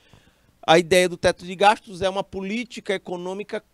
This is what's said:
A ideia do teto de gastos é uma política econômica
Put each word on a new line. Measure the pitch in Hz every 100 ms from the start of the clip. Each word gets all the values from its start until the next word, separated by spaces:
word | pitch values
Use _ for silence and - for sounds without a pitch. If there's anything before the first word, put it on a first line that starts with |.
| _ _ _ _ _ _
A | - 165
ideia | 165 180 180
do | 170
teto | 185 170
de | 175 185
gastos | 196 226 - 180
é | 190
uma | 190
política | 190 190 190 220 233 - -
econômica | 190 - 175 180 190 202 214 -